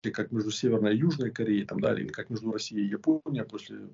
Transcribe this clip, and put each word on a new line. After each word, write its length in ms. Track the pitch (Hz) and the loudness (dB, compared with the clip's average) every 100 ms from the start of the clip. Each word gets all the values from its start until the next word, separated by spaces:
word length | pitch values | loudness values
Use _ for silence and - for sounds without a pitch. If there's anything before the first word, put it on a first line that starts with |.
| 110 | -4
как 180 | 107 104 | -4 -2
между 200 | 113 107 | 0 -2
Северной 420 | - 127 113 104 110 | 0 2 4 4 4
и 40 | |
Южной 320 | 165 147 120 | 4 2 -2
Кореей, 340 | - 110 104 101 | -2 2 2 0
там, 140 | 113 | 0
да, 140 | 101 | 2
или 160 | 104 98 | 2 -2
как 200 | - - | -8 -8
между 220 | 110 110 | -6 -4
Россией 340 | 107 - 107 101 | -4 -4 -2 -2
и 60 | |
Японией 520 | 107 - - - 131 107 | 0 2 2 2 -4 -4
после 320 | 107 - 107 101 | -10 -12 -14 -14